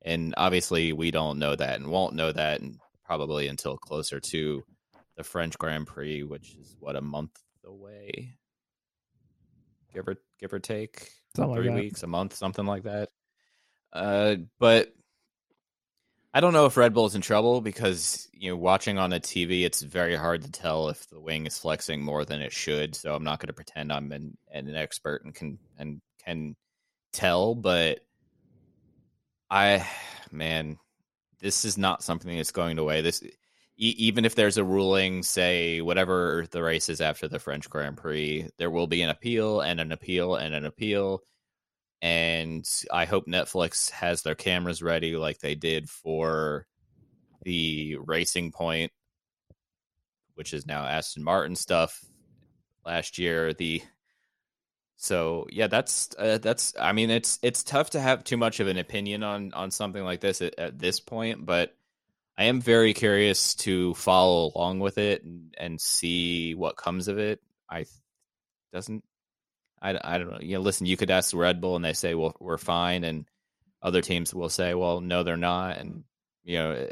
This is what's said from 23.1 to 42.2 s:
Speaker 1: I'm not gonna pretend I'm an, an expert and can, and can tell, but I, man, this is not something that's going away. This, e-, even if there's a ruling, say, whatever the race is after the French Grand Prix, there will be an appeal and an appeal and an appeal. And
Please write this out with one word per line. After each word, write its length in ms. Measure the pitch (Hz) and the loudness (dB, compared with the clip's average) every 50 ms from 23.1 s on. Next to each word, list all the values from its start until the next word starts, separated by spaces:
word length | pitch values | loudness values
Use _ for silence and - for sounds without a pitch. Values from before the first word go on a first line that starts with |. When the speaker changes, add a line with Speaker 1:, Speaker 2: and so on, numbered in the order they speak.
| 76 | -4
Speaker 1:
I'm 80 | 76 | -4
not 160 | 78 78 76 76 | -4 -4 -6 -6
gonna 140 | - - | -6 -10
pretend 400 | - - - - - 80 76 73 | -12 -12 -16 -16 -12 -10 -6 -6
I'm 180 | 73 71 73 71 | -6 -6 -6 -8
an, 260 | 73 71 73 73 - - _ - | -10 -12 -12 -14 -16 -18 _ -14
an 240 | 76 73 69 71 76 | -12 -12 -10 -8 -6
expert 500 | 80 78 - - - - 76 73 - - | -6 -6 -8 -8 -8 -8 -6 -6 -6 -8
and 100 | 73 76 | -12 -16
can, 240 | - 82 73 69 - _ _ _ - | -12 -12 -12 -12 -14 _ _ _ -14
and 220 | 73 76 73 73 - _ _ _ - | -12 -12 -12 -14 -16 _ _ _ -12
can 320 | 90 85 80 76 76 71 - _ _ _ _ _ _ _ _ _ _ | -10 -8 -8 -8 -8 -10 -14 _ _ _ _ _ _ _ _ _ _
tell, 420 | - - 101 92 87 90 95 110 117 | -4 0 2 4 4 4 2 2 0
but 460 | 120 101 95 90 85 82 80 73 - _ _ _ _ _ _ _ _ _ _ _ _ _ _ _ _ _ _ _ _ _ _ _ _ _ _ _ _ _ - | 0 2 2 4 4 4 2 0 -2 _ _ _ _ _ _ _ _ _ _ _ _ _ _ _ _ _ _ _ _ _ _ _ _ _ _ _ _ _ 2
I, 360 | 95 98 101 101 101 95 90 - - - - - - - - - | 4 6 8 8 6 6 2 -2 -10 -12 -14 -14 -16 -18 -18 -12
man, 480 | - 76 78 80 80 80 78 76 76 - _ _ _ _ _ _ _ _ _ _ _ _ | -8 -4 -2 -2 -2 -2 -2 -4 -8 -12 _ _ _ _ _ _ _ _ _ _ _ _
this 260 | - 101 - - - | -4 -2 0 0 0
is 100 | 110 95 | -2 0
not 260 | 101 98 92 90 - | 0 2 2 0 0
something 320 | - - 85 82 - 90 87 | -2 -4 -4 -4 -4 -6 -6
that's 180 | 82 78 - | -4 -4 -4
going 260 | - 85 87 85 82 80 | -2 -2 -2 0 0 0
away. 240 | 78 76 78 80 | 0 0 0 0
This, 200 | 80 82 - - | 0 0 0 -2
e-, 60 | - - - _ _ _ _ _ _ _ _ | -6 -12 -20 _ _ _ _ _ _ _ _
even 480 | - 110 113 113 - 113 113 101 120 113 | -2 0 0 2 2 2 2 4 4 2
if 100 | 113 - | 4 4
there's 220 | - 107 104 98 | 4 4 4 4
a 80 | 107 98 | 4 2
ruling, 580 | 92 95 98 98 95 95 98 95 95 92 92 | 4 4 4 4 4 4 4 4 2 0 -2
say, 600 | 90 - - 92 90 90 90 87 85 85 85 82 | -2 -2 0 2 2 4 4 2 2 0 0 -2
whatever 640 | 82 85 87 92 95 90 92 90 87 85 78 85 82 - | 0 0 2 2 2 2 2 2 2 0 0 -2 -2 -4
the 120 | - 85 | -4 -2
race 260 | 82 82 82 80 - - | 0 0 0 0 -2 -2
is 140 | 82 73 | -2 0
after 260 | 80 78 73 - - 76 | 0 -2 -2 -2 -6 -8
the 100 | 76 76 | -8 -8
French 300 | - 73 71 73 73 - | -8 -8 -8 -8 -8 -8
Grand 300 | - 78 73 71 73 - | -6 -6 -6 -6 -8 -8
Prix, 500 | - 78 76 76 76 76 76 78 82 80 - | -6 -6 -4 -2 -2 -4 -4 -6 -8 -10 -8
there 140 | - 87 87 | -6 -4 -2
will 160 | 82 85 87 | 0 0 0
be 160 | 80 82 87 | 0 2 2
an 80 | 87 80 | 2 0
appeal 500 | - - - 120 117 110 110 110 107 - | -2 -2 -4 -2 0 0 0 0 0 0
and 180 | 71 78 87 82 | 0 0 -2 -2
an 140 | 80 78 | -4 -4
appeal 440 | 80 - - - 90 87 87 90 90 | -6 -8 -6 -2 0 0 0 0 0
and 180 | - 67 80 78 | -2 -2 -4 -4
an 100 | 76 73 | -6 -6
appeal. 560 | 76 - - 107 107 101 101 98 98 95 92 - _ _ _ _ _ _ _ _ _ _ _ _ _ _ - | -8 -8 -6 -2 0 0 0 0 0 -2 -4 -8 _ _ _ _ _ _ _ _ _ _ _ _ _ _ -4
And 640 | 82 85 85 82 | 0 2 2 2